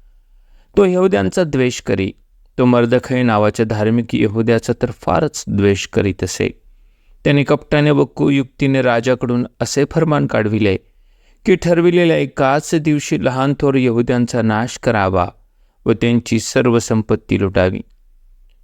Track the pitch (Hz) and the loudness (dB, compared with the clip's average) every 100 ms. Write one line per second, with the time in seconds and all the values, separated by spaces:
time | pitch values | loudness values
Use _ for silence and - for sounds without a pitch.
0 | - _ _ _ _ - _ - 196 180 | -20 _ _ _ _ -20 _ 0 2 4
1 | 190 202 190 185 170 135 127 120 - 98 | 2 2 0 -2 -2 0 -2 -2 -4 -2
2 | 95 - _ _ _ - 123 123 120 123 | -2 -6 _ _ _ 0 2 4 4 2
3 | - 127 123 107 107 - 110 107 107 117 | 0 -2 2 2 2 0 -2 0 0 0
4 | 113 120 117 107 113 113 - 120 120 - | -2 -2 -2 0 0 0 0 -2 -4 -4
5 | - - 156 - - 98 101 101 - - | -2 0 -2 -6 -6 0 2 0 -2 -2
6 | 101 92 95 - - - _ - _ _ | -2 -2 -6 -4 -6 -6 _ -20 _ _
7 | _ - 160 143 139 147 - 151 147 143 | _ -6 0 0 2 -2 0 0 2 2
8 | 143 - 151 139 131 - 139 135 127 117 | 0 0 0 0 -2 -4 -2 0 0 0
9 | 117 123 123 120 127 - 120 - 143 - | 0 -2 -2 -4 -4 -6 -6 -2 -2 0
10 | 160 147 143 113 107 107 104 95 _ _ | 0 0 0 -2 0 0 0 -2 _ _
11 | _ _ _ _ - 185 170 170 175 175 | _ _ _ _ 0 0 2 2 4 4
12 | 175 156 143 - 135 143 - 170 156 147 | 2 2 -2 -2 0 0 0 -2 0 -2
13 | - 123 131 127 139 139 143 135 127 117 | -2 -2 -2 -2 -2 0 0 2 2 0
14 | 120 123 120 123 113 107 120 - - 113 | 0 0 0 0 0 0 -4 -4 -2 0
15 | 95 92 92 - _ _ _ _ - 110 | 0 0 -2 -6 _ _ _ _ -2 0
16 | 120 120 - 113 - - 123 117 - 110 | 2 0 0 -4 -2 0 2 0 0 -2
17 | 107 107 - 101 98 95 92 - - _ | -2 -4 -2 -2 0 0 0 -2 -10 _
18 | _ _ _ - - _ | _ _ _ -20 -20 _